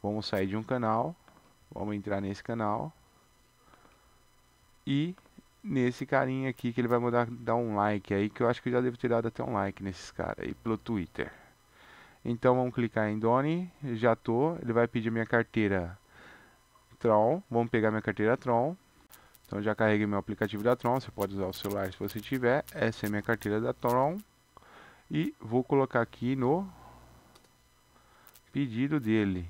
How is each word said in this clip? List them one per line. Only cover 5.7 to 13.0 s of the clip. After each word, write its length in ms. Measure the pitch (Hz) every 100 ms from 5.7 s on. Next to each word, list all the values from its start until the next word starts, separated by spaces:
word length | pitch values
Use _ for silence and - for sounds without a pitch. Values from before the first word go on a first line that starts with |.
| 139 123 123 131
carinha 440 | 135 131 131 131
aqui 240 | 120 123
que 80 | 117
ele 80 | 120
vai 100 | 120
mandar 260 | 120 120 120
dar 300 | 120 120 117
um 220 | 117 104
like 360 | 104 104 -
aí, 160 | 101 104
que 140 | -
eu 60 | 120
acho 120 | 123
que 60 | 127
eu 60 |
já 80 | 123
devo 160 | 127 120
ter 100 | 123
dado 220 | 117 113
até 120 | -
um 120 | 127
like 280 | 107 98 -
nesses 300 | 95 92 -
caras 280 | - 85 -
aí 140 | - -
pelo 220 | 117 110
Twitter. 540 | - 110 82 - - - - _ _ - - - - - -
Então 280 | 117 127
vamos 220 | 127 123 120
clicar 320 | 117 113